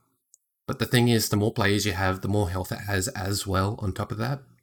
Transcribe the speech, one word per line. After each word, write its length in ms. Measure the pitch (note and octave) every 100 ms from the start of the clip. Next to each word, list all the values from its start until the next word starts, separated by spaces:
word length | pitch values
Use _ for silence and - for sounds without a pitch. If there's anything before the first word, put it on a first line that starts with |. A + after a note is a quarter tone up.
| _ _ _ _ _ _ -
But 120 | -
the 60 | A2+
thing 240 | B2 A#2+
is, 180 | A2+ G#2
the 60 | G#2
more 140 | G#2
players 340 | - G2 G2+ G2+
you 60 |
have, 280 | F#2 F#2+ F#2+
the 60 | F#2+
more 200 | G#2 G2+
health 220 | F#2 F#2
it 100 | G2+ G2+
has 200 | G2 F#2
as 360 | - F#2+ G2+ G2
well 300 | F#2 G2 A#2
on 120 | G2+
top 200 | F#2 G#2+
of 60 | G#2
that. 240 | A#2 C#3 - _